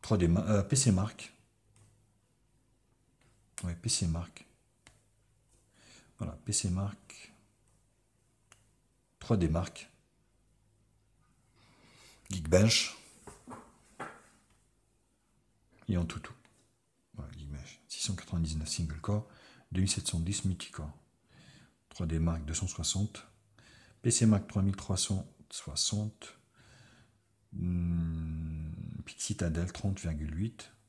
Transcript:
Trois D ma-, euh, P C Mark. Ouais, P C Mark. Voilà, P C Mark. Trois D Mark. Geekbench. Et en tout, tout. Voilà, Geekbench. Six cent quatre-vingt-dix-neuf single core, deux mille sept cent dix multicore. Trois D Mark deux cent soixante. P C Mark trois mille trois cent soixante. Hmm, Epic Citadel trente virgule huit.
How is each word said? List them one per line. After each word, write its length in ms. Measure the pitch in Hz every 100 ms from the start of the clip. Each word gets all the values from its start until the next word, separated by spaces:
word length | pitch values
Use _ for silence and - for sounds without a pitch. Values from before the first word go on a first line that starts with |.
Trois 180 | - 107
D 100 | 87
ma-, 180 | 87 104
euh, 140 | 104
P 140 | 95 131
C 160 | 123
Mark. 420 | 92 101 - - - _ _ _ _ - _ _ _ _ _ _ _ _ _ _ _ _ _ _ _ _ -
Ouais, 100 | 87
P 140 | 85 -
C 180 | - 90
Mark. 400 | 82 87 - - _ _ _ - _ _ _ _ _ _ _ _ _ - - - _
Voilà, 160 | 113 -
P 80 | -
C 160 | 104 98
Mark. 640 | 90 101 104 - - - - _ _ _ _ _ _ _ _ _ _ _ - _ _ _ _ _ _
Trois 200 | - 110
D 100 | 85
Mark. 420 | 80 92 - - _ _ _ _ _ _ _ _ _ _ _ _ _ _ _ _ _ _ - - - - - -
Geekbench. 640 | 95 78 87 110 - - - - - - - - - - - _ - - - - _ _ _ _ _ _ _ _ _ _ _ _ _ _ _ -
Et 80 | 92
en 80 |
tout, 160 | 85 -
tout. 140 | - - - _ _ _ _ _ _
Voilà, 180 | - 69
Geekbench. 480 | 69 71 71 65 - _
Six 120 | -
cent 140 | - 92
quatre-vingt-dix-neuf 520 | - 87 80 78 78
single 320 | - 80 76
core, 260 | - 104 - - - - _
deux 80 | 92
mille 100 | 95
sept 180 | - -
cent 120 | 87
dix 240 | 85 101
multicore. 480 | 98 87 - - 73 - _ _ _ - - - - _ _
Trois 180 | - 87
D 120 | 80
Mark 260 | 82 82
deux 100 | 73
cent 120 | 80 92
soixante. 600 | - - 95 101 - - _ _ _ - - - -
P 80 | 120
C 160 | - 113
Mark 200 | 104 95
trois 160 | 104
mille 140 | 98 95
trois 220 | - 95
cent 280 | - 95 - - -
soixante. 920 | - - 71 - 104 107 - - - _ _ - - - - - _ _ _ _
Hmm, 1200 | - 87 90 87 85 82 80 80 80 80 80 78 80 76 -
Epic 220 | - -
Citadel 520 | - 104 85 80 90
trente 280 | - 101 95
virgule 360 | 82 78 76 78
huit. 360 | 107 - - -